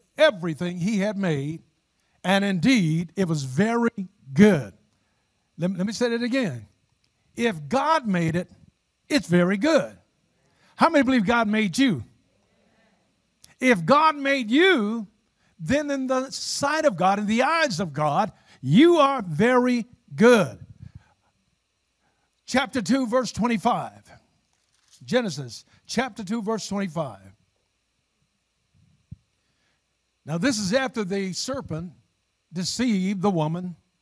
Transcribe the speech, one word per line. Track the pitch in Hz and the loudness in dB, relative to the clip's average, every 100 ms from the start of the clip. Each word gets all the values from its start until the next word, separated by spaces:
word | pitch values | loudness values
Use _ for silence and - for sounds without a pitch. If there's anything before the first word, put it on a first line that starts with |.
| _ - | _ 2
everything | 302 196 170 147 175 180 | 2 2 -4 -4 -6 -4
he | 180 214 | -2 0
had | 202 196 | -2 -2
made, | 190 147 143 165 _ _ _ _ _ _ | -2 -2 -4 -10 _ _ _ _ _ _
and | 180 196 | -2 0
indeed | 202 185 190 254 165 160 175 - | 0 0 2 4 2 0 -2 -4
it | 185 | -2
was | 160 | -2
very | 135 131 214 233 233 - 185 _ - | -2 0 0 2 0 -2 -10 _ -2
good. | 135 208 170 104 - _ _ _ _ _ _ _ - | 6 6 6 -2 -14 _ _ _ _ _ _ _ -8
Let, | 175 185 | -6 -4
let | 202 | -6
me | |
say | 214 240 | -4 -4
that | 233 | -2
again. | 240 269 214 120 101 _ _ _ _ _ _ - | -2 -2 -4 -6 -14 _ _ _ _ _ _ -4
If | 233 165 143 | -4 -4 -4
God | 262 285 320 233 | -2 0 0 0
made | 180 165 | 0 0
it, | 170 185 _ _ _ _ _ - | -2 -6 _ _ _ _ _ -2
it's | 302 175 | -2 2
very | 175 175 202 | 2 2 0
good. | 277 302 117 98 _ _ _ _ _ _ _ | 2 2 0 -10 _ _ _ _ _ _ _
How | - 311 | 0 2
many | 320 | 4
believe | 254 254 185 | 2 2 2
God | 240 220 | 0 0
made | 214 208 160 | 0 0 2
you? | 269 143 - _ _ _ _ _ _ _ _ _ _ _ _ _ - - | 0 0 -6 _ _ _ _ _ _ _ _ _ _ _ _ _ -20 -2
If | 254 214 | 2 2
God | 160 285 311 294 | 4 4 4 2
made | 277 277 214 | -2 -2 0
you, | 262 381 330 208 233 196 _ _ _ _ - | 4 4 4 0 -4 -8 _ _ _ _ -10
then | 156 277 294 | -2 -2 -2
in | 277 262 | -4 -2
the | 254 262 | -4 -4
sight | - - - 277 311 302 | -8 -8 -4 -2 0 0
of | 170 | 2
God, | 180 202 | 2 2
in | 208 | 0
the | 226 | 0
eyes | 269 330 302 165 | 2 0 0 -2
of | 180 | -6
God, | 139 151 151 208 - _ _ | -2 0 0 -2 -6 _ _
you | 127 175 339 339 | 2 6 8 6
are | 277 269 | 4 0
very | 185 151 226 254 247 240 - _ _ | -4 0 2 4 2 0 -4 _ _
good. | 143 226 233 139 104 - - - - _ _ _ _ _ _ _ _ _ _ _ _ _ _ - | 4 6 6 4 -6 -20 -20 -20 -20 _ _ _ _ _ _ _ _ _ _ _ _ _ _ -4
Chapter | 254 277 262 | -2 -2 -4
two, | 175 269 247 | 0 0 0
verse | 247 233 | -2 -2
twenty-five. | - 233 226 226 190 127 - - - _ _ _ _ _ _ _ _ | -2 -2 0 0 -2 -4 -14 -20 -20 _ _ _ _ _ _ _ _
Genesis | 123 226 226 143 127 - - _ - | -4 -2 -2 -6 -12 -16 -20 _ -8
chapter | - 262 202 | -6 -6 -8
two, | 180 233 | -8 -6
verse | 202 220 - | -4 -6 -6
twenty-five. | 202 196 156 143 98 95 - _ _ _ _ _ _ _ _ _ _ _ _ _ _ _ _ _ - _ _ _ _ _ _ _ _ _ _ | -6 -6 -6 -8 -10 -20 -20 _ _ _ _ _ _ _ _ _ _ _ _ _ _ _ _ _ -20 _ _ _ _ _ _ _ _ _ _
Now | - 170 | -8 -2
this | 240 214 | -2 -2
is | 190 | -2
after | 247 262 226 | -2 -2 -4
the | 190 202 190 | -4 -4 -4
serpent | 170 - 269 190 156 175 135 _ _ _ _ _ | -6 -8 -8 -8 -10 -12 -16 _ _ _ _ _
deceived | 151 - - 247 196 185 208 | -8 -6 -2 0 0 0 0
the | 202 | 0
woman, | 175 151 170 185 170 _ _ | 0 -2 -4 -8 -14 _ _